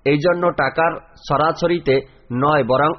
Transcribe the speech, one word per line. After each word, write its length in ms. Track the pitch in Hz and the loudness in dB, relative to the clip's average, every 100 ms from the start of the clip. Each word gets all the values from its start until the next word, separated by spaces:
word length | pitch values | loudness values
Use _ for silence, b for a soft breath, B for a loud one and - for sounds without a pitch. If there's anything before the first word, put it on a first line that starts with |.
| 139 | 0
এই 120 | 147 | 2
জন্য 340 | 170 175 175 | 2 0 0
টাকার 480 | 175 135 - 165 160 | 0 -2 0 -2 -2
ছড়াছড়িতে 1000 | - - - 139 156 156 175 175 151 135 131 b - | -12 -16 -4 0 0 0 -2 -2 0 0 -2 b -8
নয়, 300 | 120 143 151 | -2 2 2
বরং 300 | 117 127 151 | 2 2 0